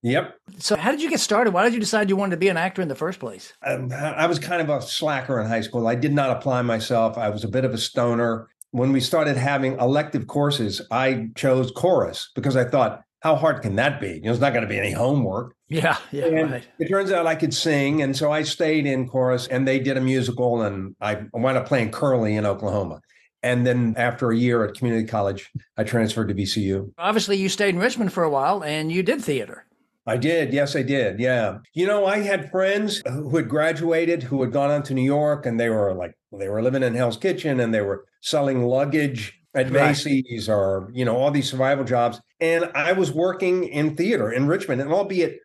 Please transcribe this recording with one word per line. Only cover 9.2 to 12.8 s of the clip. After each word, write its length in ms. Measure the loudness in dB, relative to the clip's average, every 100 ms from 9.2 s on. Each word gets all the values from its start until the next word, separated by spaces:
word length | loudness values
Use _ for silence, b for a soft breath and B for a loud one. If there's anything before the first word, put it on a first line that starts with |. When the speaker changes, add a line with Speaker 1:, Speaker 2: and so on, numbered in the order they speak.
| 2 0
Speaker 1:
having 420 | 0 0 0 0
elective 480 | 2 2 0 -4 -4
courses, 560 | 0 0 0 -2 -4 -4
I 380 | 0 0 0 -6 -2
chose 340 | 2 2 0
chorus 600 | 0 2 2 2 -4 -10
because 220 | -4 0 0
I 80 |
thought, 380 | 2 2